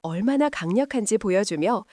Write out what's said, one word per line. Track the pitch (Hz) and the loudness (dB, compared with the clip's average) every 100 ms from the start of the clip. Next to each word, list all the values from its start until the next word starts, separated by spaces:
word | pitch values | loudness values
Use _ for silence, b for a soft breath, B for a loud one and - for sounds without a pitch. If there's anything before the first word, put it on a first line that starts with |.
얼마나 | 165 170 226 277 294 | 0 -2 0 2 0
강력한지 | 294 165 208 277 262 208 214 | 0 -2 0 0 -2 0 0
보여주며 | 196 185 208 156 175 233 - | 2 0 0 0 0 0 -4